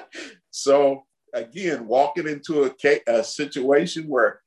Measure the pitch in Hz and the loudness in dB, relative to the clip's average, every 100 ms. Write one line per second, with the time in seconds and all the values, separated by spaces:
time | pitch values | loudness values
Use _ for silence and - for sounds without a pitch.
0 | - - - - _ - 139 143 139 139 | -6 -16 -18 -20 _ -4 4 4 4 0
1 | - _ _ 123 117 175 180 131 110 123 | -8 _ _ -10 -10 -6 -4 -4 0 2
2 | - 175 151 143 - 151 131 - 143 147 | 2 -2 -6 -6 -2 0 0 0 0 2
3 | - 143 - - 143 147 131 147 175 165 | 0 -2 -2 -6 -8 -2 2 2 2 -4
4 | 156 131 107 - | -4 -2 -2 -4